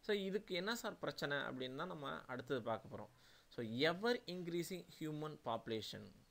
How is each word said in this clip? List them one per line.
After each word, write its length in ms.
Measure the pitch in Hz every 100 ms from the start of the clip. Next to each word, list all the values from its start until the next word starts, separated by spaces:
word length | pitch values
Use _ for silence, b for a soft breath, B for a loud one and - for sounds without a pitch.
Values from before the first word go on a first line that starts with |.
so 160 | - 208
இதுக்கு 380 | 190 180 -
என்ன 220 | 180 196 233
சார் 220 | 220 -
பிரச்சனை 380 | 147 143 147 143
அப்படின்னு 400 | 123 127 127 131
தான் 120 | 180
நம்ம 360 | 170 139 156
அடுத்தது 380 | - 127 123 135
பார்க்க 340 | 113 110 - 104
போறோம். 140 | 104 B B B B
So, 160 | - 117
ever 480 | 120 156 175 226 240 -
increasing 580 | 180 170 170 165 180 - -
human 380 | 156 151 151 147
population. 680 | - 113 117 110 104 104 101 - -